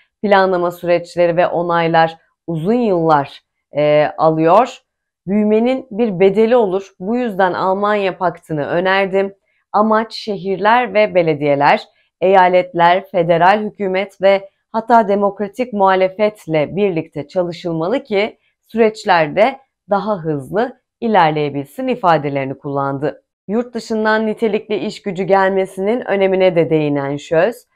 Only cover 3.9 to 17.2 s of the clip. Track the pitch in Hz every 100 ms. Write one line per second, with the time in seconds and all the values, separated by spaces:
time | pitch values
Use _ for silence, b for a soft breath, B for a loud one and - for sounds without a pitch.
3.9 | 151 147 - 160 160 160 196 254 - _
4.9 | _ _ _ 170 208 214 214 240 262 -
5.9 | 196 240 170 196 190 220 247 202 190 -
6.9 | - 185 247 240 185 196 127 185 190 202
7.9 | 208 190 180 175 165 - 151 120 165 185
8.9 | 190 196 196 196 - _ _ _ 196 220
9.9 | 214 226 - - 196 190 180 208 240 240
10.9 | 202 214 180 165 143 147 139 143 220 -
11.9 | _ _ _ 185 190 180 180 180 170 170
12.9 | 185 190 190 170 165 175 214 214 - 196
13.9 | 185 196 - 190 196 196 B _ 226 220
14.9 | 233 196 202 202 202 202 - 247 202 190
15.9 | 185 185 190 214 214 - 160 135 160 202
16.9 | 160 160 151